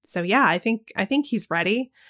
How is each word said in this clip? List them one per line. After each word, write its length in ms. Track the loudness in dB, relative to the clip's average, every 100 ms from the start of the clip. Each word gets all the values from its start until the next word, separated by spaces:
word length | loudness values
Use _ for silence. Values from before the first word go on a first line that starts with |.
| -8
So 160 | -4
yeah, 240 | 0 4 4
I 100 | 2
think, 340 | 0 -2 -4 -6
I 100 | -2
think 200 | 0 0
he's 220 | -2 -2
ready 420 | -2 0 -2 -4 _ -20